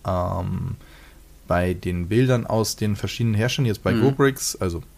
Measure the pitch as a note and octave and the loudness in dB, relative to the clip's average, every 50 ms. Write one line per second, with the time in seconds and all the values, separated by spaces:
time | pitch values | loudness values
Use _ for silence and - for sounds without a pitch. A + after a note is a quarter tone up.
0 | - G2 F#2 F2+ F2 F#2+ F#2 F2 F2+ F#2+ F#2 F2 F2 F#2 G2 - - - - - | -4 -2 -2 0 0 -2 -2 -2 -4 -4 -4 -4 -4 -6 -8 -10 -12 -18 -20 -20
1 | - - - - - - - - - - E2+ F2 F2+ F2+ F2 F2+ - F2+ F2 F2 | -20 -20 -20 -20 -20 -20 -20 -10 -4 0 2 2 2 2 0 -2 -4 -4 -2 -2
2 | F2 E2+ G#2+ A#2+ C3 C3 B2+ A#2 A2 - A2 A2+ G#2+ - - - G#2+ G#2+ G2+ - | -2 0 2 2 4 4 2 0 0 0 0 0 0 0 -2 -2 -2 -2 -2 -2
3 | - G2 - - A#2 A2+ G#2+ G#2 A#2 B2 - - C3 A2+ G2+ - - F#2+ A#2+ A2 | -4 -6 -4 -2 0 0 2 2 0 0 0 0 0 0 0 0 0 0 2 4
4 | A#2 C#3 C3+ D3 C#3 C3+ C3+ - - - - - F#2+ F2+ E2+ D#2+ - - - | 4 4 4 4 2 2 2 -2 -6 -6 -4 -4 -4 -4 -4 -6 -10 -14 -20